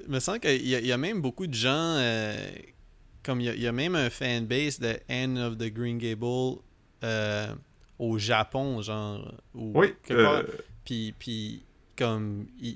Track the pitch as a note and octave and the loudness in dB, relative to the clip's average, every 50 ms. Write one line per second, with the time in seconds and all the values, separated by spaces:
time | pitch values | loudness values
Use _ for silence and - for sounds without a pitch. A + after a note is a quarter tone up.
0 | - - C#3 C3 - - G3+ A#3+ - E3 C#3 B2 B2+ B2+ B2+ B2 A2+ B2+ B2 B2 | -8 -4 -2 -2 0 -2 -2 0 2 2 2 2 2 2 0 2 2 2 2 2
1 | D3 F#3+ A3+ F#3+ C#3+ B2+ A#2+ - F#3 E3 B2+ A2 A2+ C3 C#3 D#3 E3 E3 E3 C#3+ | 2 0 0 0 0 -2 -2 -4 -6 -4 -2 0 2 2 2 2 2 2 2 2
2 | B2+ A#2 A2+ A2+ A2 G#2+ G#2 G#2 G2 G2 F#2 - - - - - - - - - | 2 2 2 0 0 -2 -4 -6 -8 -8 -10 -12 -16 -20 -20 -20 -20 -20 -20 -20
3 | - - - - - - C3 B2 A#2+ A#2+ A2 - A#2 A#2+ A#2 B2 C#3+ F3+ F3+ D#3+ | -20 -20 -20 -12 -4 -2 -2 0 0 -2 -2 0 0 0 0 0 0 0 2 2
4 | C3+ A#2+ - - C#3+ B2+ A#2+ A#2 A2+ G#2+ B2 C3+ D3+ D3 C3+ - B2 A2+ A2+ - | 2 0 0 -2 -2 0 0 0 0 0 0 0 0 0 -2 -2 -2 -2 -2 -4
5 | - - B2 B2 C3 C3 B2+ B2 A#2+ A#2 A2+ A2 A#2 A2+ G#2+ A2+ A#2+ A#2+ A#2 A#2+ | -4 -6 -4 -2 -2 -2 -2 -2 -2 -2 -2 -4 -4 -6 -4 -4 -2 -2 -2 -2
6 | A#2 A#2 A2+ G#2+ A#2 A#2+ B2 B2+ B2+ C3 C3 - - - _ _ _ _ _ - | -2 -2 -4 -2 -2 -2 0 2 0 0 -2 -4 -10 -20 _ _ _ _ _ -8
7 | - A2+ A2 G#2+ G#2+ G#2+ G#2 G#2 G#2+ G#2+ A2 - - _ _ - - - - - | -4 -2 0 0 0 0 0 -2 -4 -6 -8 -10 -14 _ _ -20 -20 -20 -10 -6
8 | A#2+ A2+ A2+ G#2+ G2+ A2 A#2+ G#2+ G#2+ - - C3+ C3+ C#3 B2+ A2 G2+ G#2+ G#2+ G#2+ | -2 0 0 0 2 2 4 2 2 2 0 -2 -2 0 -2 -4 -4 -4 -4 -4
9 | G#2+ G#2 G#2 G2+ G#2 G#2+ - - - - - B2 A2+ A2 G#2 C#3+ G3 - - - | -4 -6 -6 -8 -10 -12 -14 -18 -20 -18 -14 -10 -6 0 4 6 6 6 4 -4
10 | - - B2 A#2 A2 G2 G2 G2 - - - - - - - - - - B2+ A2+ | -4 2 6 8 8 8 8 6 2 -2 -6 -10 -12 -14 -16 -16 -10 -6 -4 -4
11 | A2 G#2+ - - - B2 A2+ A2 G#2+ G#2+ A2 - - - - _ - _ - - | -4 -6 -8 -10 -8 -6 -6 -6 -6 -8 -10 -12 -14 -20 -20 _ -20 _ -4 0
12 | C3 A#2 A2 A2 G#2+ G#2 G2+ G2+ G#2 - - - - A#2 - | 2 2 2 2 0 -2 -4 -6 -8 -10 -12 -10 -10 -8 -8